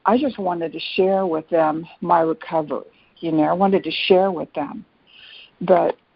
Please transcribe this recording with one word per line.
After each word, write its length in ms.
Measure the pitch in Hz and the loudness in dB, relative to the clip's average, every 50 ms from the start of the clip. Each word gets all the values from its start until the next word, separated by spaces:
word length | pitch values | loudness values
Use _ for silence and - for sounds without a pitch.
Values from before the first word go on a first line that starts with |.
| _ | _
I 100 | - 220 | 2 2
just 220 | 254 294 269 208 - | 2 2 -2 -4 -4
wanted 340 | 190 180 175 170 165 165 156 | -4 -4 -4 -4 -4 -6 -8
to 80 | 160 - - - | -10 -12 -6 -2
share 320 | - 185 190 190 190 190 | 0 2 2 2 0 0
with 220 | 180 156 156 156 - | -2 -2 -4 -4 -2
them 360 | 175 165 160 156 151 160 170 - - _ | 0 2 2 2 0 -2 -8 -12 -14 _
my 200 | - 170 175 170 | -2 0 2 2
recovery. 640 | 165 160 156 - - - 170 160 156 139 135 107 - - _ _ _ _ _ _ | 2 0 -2 -4 -8 -4 -4 -4 -4 -4 -6 -8 -8 -12 _ _ _ _ _ _
You 140 | 170 165 160 | -6 -2 0
know, 100 | 156 151 | 2 2
I 100 | 156 170 | 2 2
wanted 320 | 180 196 196 190 185 - | 2 2 2 2 2 0
to 60 | 160 | -2
share 400 | 156 - - - 190 180 190 196 | -6 -6 0 4 4 4 4 2
with 220 | 180 156 156 - _ | 0 -4 -8 -8 _
them. 300 | 156 143 143 - - - - _ _ _ _ _ - - - - - - - _ _ | -8 -8 -8 -10 -14 -16 -18 _ _ _ _ _ -20 -20 -20 -20 -20 -20 -20 _ _
But 360 | 175 180 185 170 170 165 - - _ _ _ | 2 2 4 4 4 0 -2 -4 _ _ _